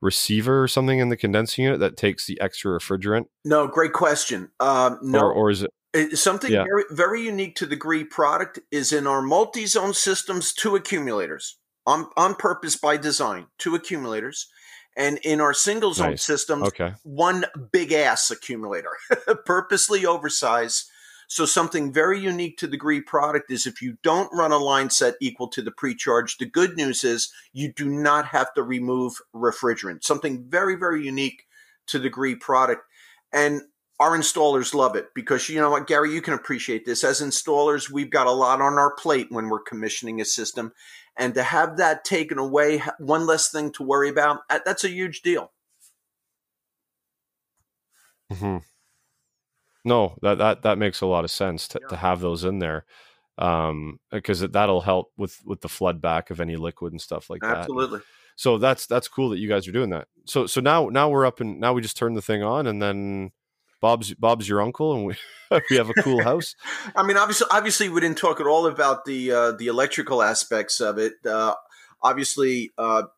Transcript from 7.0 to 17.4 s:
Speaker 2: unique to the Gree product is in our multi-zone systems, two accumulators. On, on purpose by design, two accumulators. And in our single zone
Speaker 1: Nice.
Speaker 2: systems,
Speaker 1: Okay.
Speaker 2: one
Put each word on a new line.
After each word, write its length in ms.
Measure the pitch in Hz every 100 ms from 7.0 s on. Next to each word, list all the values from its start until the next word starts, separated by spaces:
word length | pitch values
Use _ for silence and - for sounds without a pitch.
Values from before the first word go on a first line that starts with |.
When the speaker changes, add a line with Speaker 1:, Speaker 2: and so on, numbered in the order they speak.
| 185 226
Speaker 2:
unique 340 | 226 196 190 -
to 80 |
the 100 | 156
Gree 280 | 151 156 160
product 560 | 151 - 147 165 - - -
is 200 | 147 127
in 160 | 151 139
our 140 | 135
multi-zone 720 | 135 175 220 233 208 220 202
systems, 580 | 190 196 185 - 180 -
two 240 | - 220
accumulators. 840 | 196 - 175 135 104 82 73 - - _ _
On, 240 | 123 156 -
on 200 | 160 185
purpose 420 | 190 196 170 160 -
by 180 | 151
design, 520 | 151 147 135 120 92 82 -
two 180 | 170
accumulators. 720 | 165 170 165 123 110 123 - - _ - - _
And 220 | 127 143 143
in 240 | 156 151
our 120 | 147
single 400 | 135 202 220 214
zone 180 | 156 82
Speaker 1:
Nice. 120 | 78
Speaker 2:
systems, 460 | - 147 - 147 101
Speaker 1:
Okay. 240 | - 87 104
Speaker 2:
one 420 | 151 139 175 185